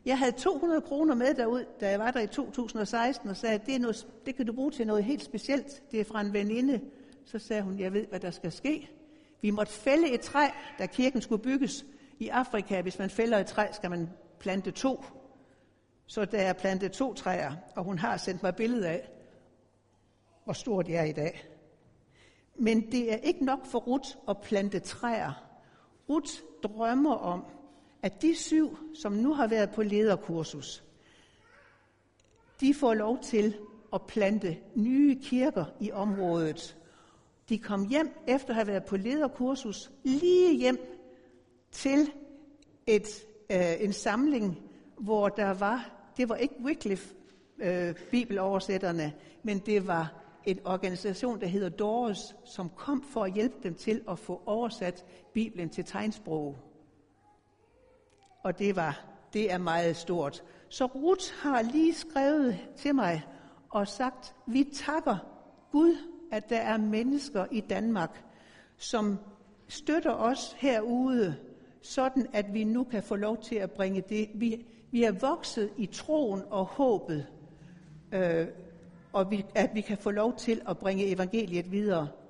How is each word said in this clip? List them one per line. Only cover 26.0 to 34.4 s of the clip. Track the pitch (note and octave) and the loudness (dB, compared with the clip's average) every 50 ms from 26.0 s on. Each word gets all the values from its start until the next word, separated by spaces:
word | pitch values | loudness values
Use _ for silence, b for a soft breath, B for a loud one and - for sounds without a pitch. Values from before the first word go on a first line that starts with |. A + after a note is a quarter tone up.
| _ - | _ -2
Ruth | C#4+ D#4+ - - - - - - - - - | -2 -2 -2 -4 -12 -12 -16 -20 -12 -8 -8
drømmer | G3+ G#3 A3 A3+ A3+ B3 C4 D4 D#4 A#3+ | -6 -4 -2 0 2 4 4 4 4 4
om, | - - F3+ F3 F#3 - - - - - B B B B B B B - | 2 0 -4 -4 -4 -6 -12 -18 -20 -20 B B B B B B B -4
at | F#3+ - - | -4 -2 2
de | - D#4+ E4 | 2 2 2
syv, | - - - D#4 D#4 D#4 - - - - - - | 2 0 2 4 4 4 4 0 -8 -14 -14 -14
som | - - G#3 | -8 -4 -2
nu | G3+ G#3 A#3 C#4 D#4 | 0 2 2 2 4
har | C#4+ B3 | 4 2
været | G#3+ A3+ A3 G3+ G3+ | 2 4 2 2 2
på | - A3 G#3+ | 2 0 0
lederkursus, | G#3 G#3 G#3 G#3+ A3 F#3+ E3+ G#3 - E3 E3 D#3 - - D3 C3+ - - - - - - b b b b b b b b b b b b b b b b b b b b b _ _ _ _ _ _ _ _ _ _ _ - | 2 4 4 6 6 4 2 0 -4 -4 -4 -4 -6 -8 -12 -12 -12 -14 -16 -18 -20 -20 b b b b b b b b b b b b b b b b b b b b b _ _ _ _ _ _ _ _ _ _ _ 2
de | C4+ C4+ C#4 | 4 4 4
får | - D4 A#3+ A3 | 6 4 4 4
lov | G#3+ G#3 A3 B3 B3 | 4 2 0 -2 -2
til | - - - G#3+ G#3 G#3+ G#3 - - - - - - - - | -2 0 2 4 4 4 0 -2 -12 -16 -20 -20 -12 -6 -6
at | F#3+ - | -6 -6
plante | - - A3 G3+ G3 G#3+ G#3+ | -4 0 2 2 2 2 2